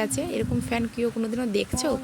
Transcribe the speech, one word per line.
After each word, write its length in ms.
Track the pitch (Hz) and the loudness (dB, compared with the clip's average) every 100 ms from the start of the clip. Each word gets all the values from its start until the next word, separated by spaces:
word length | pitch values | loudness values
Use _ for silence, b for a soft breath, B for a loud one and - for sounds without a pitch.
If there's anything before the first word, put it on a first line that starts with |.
| 214 | 2
আছে, 160 | - 339 220 | 0 -2 0
এরকম 220 | 214 247 - | 0 0 0
ফ্যান 160 | 233 233 | 0 0
কেউ 200 | - 233 226 | 0 0 0
কোনোদিনও 320 | 226 233 247 202 | -2 0 0 0
দেখছো? 320 | 190 - 302 262 | 0 0 0 0